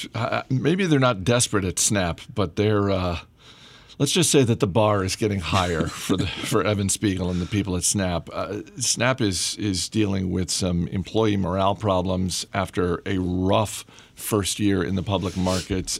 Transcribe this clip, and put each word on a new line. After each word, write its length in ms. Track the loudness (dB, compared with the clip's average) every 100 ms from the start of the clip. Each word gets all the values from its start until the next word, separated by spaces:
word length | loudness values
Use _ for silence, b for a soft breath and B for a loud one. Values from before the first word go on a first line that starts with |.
| -8 -6
uh, 260 | -4 -4 -2
maybe 380 | 0 2 2 4
they're 120 | 4
not 240 | 4 2
desperate 400 | 2 2 2 0
at 140 | -2 -2
Snap, 420 | 0 2 0 -2 -6
but 220 | -4 -2 0
they're, 340 | 2 2 2
uh, 300 | 0 0 -4 -8 B B B B B B -4
let's 120 | 0
just 200 | 2 4
say 120 | 4
that 160 | 4 4
the 80 | 2
bar 360 | 4 4 2
is 120 | 0 -2
getting 240 | -2 -2
higher 460 | 0 0 2 0 -2
<laughs> 0 |
for 300 | -4 -2 -2
the, 80 | -2
for 360 | -6 -2 0 2
Evan 240 | 0 0
Spiegel 400 | 0 0 0 -2
and 100 | -2
the 60 | -2
people 320 | -2 -2 -2
at 60 |
Snap. 460 | -2 0 0 -2 -4
Uh, 280 | -6 -6 -8 -10 -6
Snap 420 | -4 0 0 2
is, 340 | 0 0 -4 -2
is 300 | -2 -2 -2
dealing 440 | 0 0 0 -2
with 180 | -2 -2
some 380 | -2 0 0 -2
employee 480 | -4 -2 2 2 2
morale 380 | 0 0 0 2
problems 680 | 2 2 2 0 0 -4 -4
after 480 | -4 -2 0 0 0 -2
a 140 | -2
rough 680 | 0 0 2 2 2 -4 -14 B B -14
first 440 | -2 0 0 0
year 240 | 2 2
in 120 | 0 -2
the 80 |
public 340 | 0 -2 -2 -2
markets, 640 | 0 0 -2 -4 -4 -6